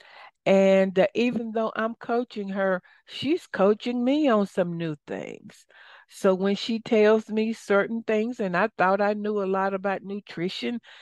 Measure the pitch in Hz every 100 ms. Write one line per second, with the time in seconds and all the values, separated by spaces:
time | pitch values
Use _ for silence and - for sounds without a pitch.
0 | - - - _ 170 196 190 190 190 185
1 | 175 - 240 240 226 226 220 - 226 226
2 | - 240 247 214 196 196 196 180 _ _
3 | _ - 269 339 - - 196 214 240 240
4 | 247 302 285 214 196 - 175 170 165 147
5 | - 95 - - - - _ - - -
6 | _ - 196 185 196 202 - 226 - 220
7 | 208 220 214 220 220 220 - 202 196 226
8 | 220 214 233 247 190 175 220 - 180 196
9 | 202 214 208 208 190 190 196 196 196 190
10 | 190 202 - - 185 - 240 240 - -